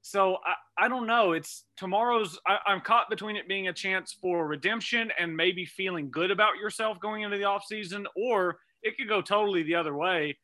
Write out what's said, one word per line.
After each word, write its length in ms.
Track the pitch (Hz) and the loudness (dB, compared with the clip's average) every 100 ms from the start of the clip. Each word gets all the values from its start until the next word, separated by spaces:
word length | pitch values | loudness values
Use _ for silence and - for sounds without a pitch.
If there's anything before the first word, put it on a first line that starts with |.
So 340 | - 202 190 185 | -2 2 4 2
I, 400 | - 180 - - | -2 -4 -4 0
I 40 | 220 | 2
don't 180 | 254 226 | 2 2
know. 260 | 233 196 | 4 4
It's 320 | 165 160 - _ - | 2 -4 -16 _ -10
tomorrow's, 600 | 185 196 240 233 202 165 - | -2 2 4 2 0 -2 0
I, 120 | 202 196 | 2 2
I'm 160 | 190 | 0
caught 260 | - 202 - | 4 2 2
between 260 | 214 214 | -4 -4
it 140 | 208 175 | -6 -4
being 200 | 196 190 | -2 -2
a 40 | |
chance 400 | 165 190 190 180 | -4 -2 -2 -4
for 340 | - 185 175 156 | -6 -2 0 0
redemption 640 | 151 180 226 - 240 226 - | 0 0 -2 0 -2 0 -2
and 160 | 170 | -2
maybe 300 | 160 175 180 | 2 2 2
feeling 460 | 165 - 190 175 143 | -8 -4 -4 -2 -4
good 200 | 135 185 | -2 0
about 280 | 196 214 185 | 4 2 2
yourself 420 | 208 - 220 190 | -6 -2 -4 -2
going 220 | 208 214 | -6 -6
into 160 | 208 202 | -4 0
the 60 | |
offseason, 600 | 202 202 - 214 190 202 196 | 0 0 -4 -8 -6 -8 -8
or 440 | 175 240 214 180 165 _ _ | -4 2 2 2 -2 _ _
it 160 | - 220 | -6 -6
could 100 | 220 | -2
go 140 | 208 | -2
totally 400 | - 208 208 185 | 2 2 2 0
the 120 | 156 | 0
other 220 | 170 156 143 | 0 0 -2
way. 420 | 175 175 151 - | 0 0 -2 -6